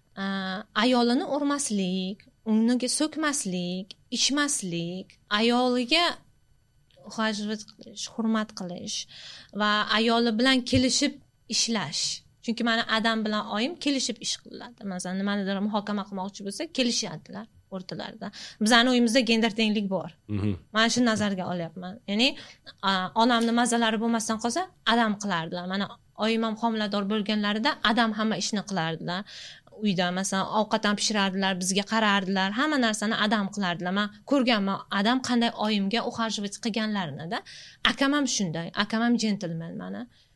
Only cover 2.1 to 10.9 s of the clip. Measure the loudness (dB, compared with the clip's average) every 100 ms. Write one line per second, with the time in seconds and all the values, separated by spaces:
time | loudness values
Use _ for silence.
2.1 | -8 -14 _ 0 2 4 2 0 0 -2
3.1 | -2 -2 -2 -2 -4 -4 -6 -8 -16 -8
4.1 | -2 0 0 0 -2 -4 -4 -4 -8 -12
5.1 | -18 -4 0 2 4 2 2 2 2 2
6.1 | -2 -12 _ _ _ _ _ _ _ -12
7.1 | -4 -2 -2 -4 -6 -10 -20 -18 -12 -10
8.1 | -2 0 0 -2 -6 -10 -8 -8 -8 -10
9.1 | -14 -20 -20 -10 -2 2 2 2 2 4
10.1 | 4 4 4 4 4 4 2 4